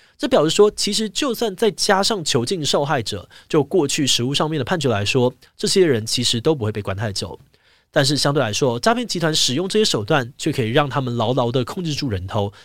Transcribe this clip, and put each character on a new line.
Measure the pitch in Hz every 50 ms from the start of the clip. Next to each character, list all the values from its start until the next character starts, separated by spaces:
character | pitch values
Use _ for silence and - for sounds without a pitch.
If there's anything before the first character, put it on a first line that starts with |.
| _ _ _ -
这 | - 294
表 | - 202 147
示 | 160
说， | 165 - 208 214
其 | - - - 202 208
实 | 214 220 208
就 | - - 302 277 226
算 | - 247 220 185
再 | - 233 214 156
加 | - - - 202 190
上 | 196 - 226 196 156
囚 | - - 131 117
禁 | - 196 175 147
受 | 131 - 175 143
害 | 135 156 135 110
者， | - 107 92 85 - - - - -
就 | - 160 139
过 | - - 185 147 135
去 | - - 143
实 | 123 - - 120
务 | 131 143
上 | - 170 151
面 | 160
的 | 151 127
判 | - 190 175
决 | 139 131
来 | 110 101 101
说， | - - 135 120 127 - _ _ _ _
这 | - -
些 | 208 - 196 180
人 | 160 131 110 110
其 | 110 - 127 120
实 | - - 120
都 | 110 143 -
不 | 131 107
会 | 107
被 | 104 107
关 | 101 - 98
太 | 101 120 110 98
久。 | - - 87 - - _ _ _ _ _ _ _ _ _ _
但 | - 151 139
是 | 131 151
相 | 131 - 147 143
对 | 151
来 | 127 107 107
说， | - 147 127 117 123
诈 | - 220 233
骗 | 240 247 185
集 | - 180
团 | 165 156 156
使 | 165 - - -
用 | 185 185 190
这 | - 214
些 | 220
手 | - - 120 101
段， | - 160 139 123 120 - -
却 | - 165 143
可 | - 117
以 | 107
让 | 117 151 147 139
他 | 123 143
们 | 131 123 120
牢 | 117 113 107 131
牢 | 139 123 120
地 | 120 131 123
控 | - - 190 180
制 | 160 147
住 | - 151 135
人 | 104 90 90
头， | 98 - 110 101 101 - -